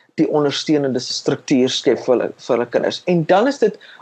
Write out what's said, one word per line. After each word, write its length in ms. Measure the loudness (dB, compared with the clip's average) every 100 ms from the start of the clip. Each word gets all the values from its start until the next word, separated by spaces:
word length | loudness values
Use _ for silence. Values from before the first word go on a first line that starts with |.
| _
die 140 | -2 0
ondersteunende 680 | 0 0 -2 -2 0 0 -4
struktuur 720 | -6 -6 -4 -4 0 2 2
skep 300 | 0 0 0
vir 160 | 2
hulle, 180 | 0 0 -6
vir 200 | -4 -2
hulle 100 | 0
kinders. 360 | -2 -2 -4
En 200 | -2 0
dan 220 | 2 2 2
is 120 | 0
dit 200 | -2 -2 -14 -20